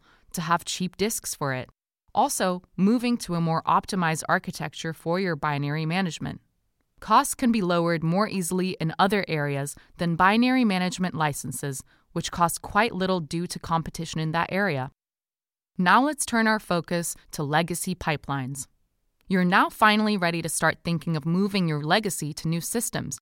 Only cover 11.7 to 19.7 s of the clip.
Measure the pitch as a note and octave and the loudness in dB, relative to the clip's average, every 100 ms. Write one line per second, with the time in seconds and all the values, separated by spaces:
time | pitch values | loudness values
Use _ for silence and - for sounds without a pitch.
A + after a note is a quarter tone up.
11.7 | C3+ - _ _ E3+ - - E3+ - - | -6 -12 _ _ -8 -6 0 0 0 -2
12.7 | G3+ A3+ F3+ F#3 F#3 D3+ E3 F3 - - | 0 0 0 0 0 -2 -4 -4 -8 -2
13.7 | E3 D#3+ - E3 D#3+ D#3+ E3 - F#3 G3+ | -2 -2 -8 -6 -4 -2 -2 -2 0 0
14.7 | C#3 C3 - _ _ _ _ _ _ _ | -2 -4 -10 _ _ _ _ _ _ _
15.7 | - F3+ G#3 C#4 D4+ - A#3 A3 G#3+ - | 0 4 6 4 0 -2 2 2 0 0
16.7 | F3 - F3 E3+ - - - C#3+ D3+ E3+ | -2 0 -4 -4 -8 -12 -6 0 0 0
17.7 | F3 - F3+ - D3 - C#3 B2+ C#3 - | -2 -4 -4 -2 -4 -4 -6 -6 -8 -12
18.7 | _ _ _ _ _ - F#3+ F3+ G3 B3+ | _ _ _ _ _ -2 2 4 4 2